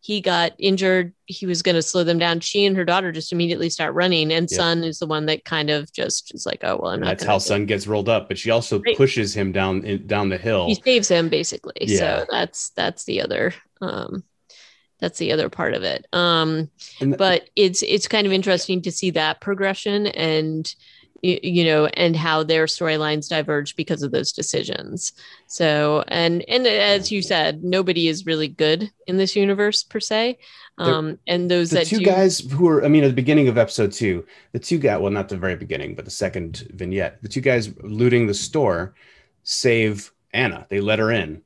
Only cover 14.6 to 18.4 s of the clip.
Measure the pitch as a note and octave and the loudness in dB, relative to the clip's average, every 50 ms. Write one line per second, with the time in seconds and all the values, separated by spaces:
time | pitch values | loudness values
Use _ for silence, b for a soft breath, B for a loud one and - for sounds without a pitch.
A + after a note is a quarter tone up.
14.6 | b b b b b b _ _ F3 E3+ - - E3+ - - D#3 D3+ - - - | b b b b b b _ _ -8 -6 -4 -4 -2 0 0 0 0 -4 -4 -4
15.6 | E3+ - - - F#2 F#2 C2+ - - _ - F3+ F3 F3 E3+ E3 D#3+ D#3+ D#3+ D#3 | -2 -2 -2 -2 -2 -4 -4 -6 -8 _ -2 2 2 4 4 4 2 2 0 -2
16.6 | D#3+ D3+ _ B B B B B C3+ C#3 C#3 - F#3+ F#3+ F3+ - - _ _ - | -4 -6 _ B B B B B 0 0 2 2 2 2 2 2 -2 _ _ 2
17.6 | G#3 F#3+ F3+ - - - - G#3 - - - G#3+ G#3 G3 F#3+ F#3+ | 2 4 2 0 -2 0 0 0 0 0 0 2 2 2 2 2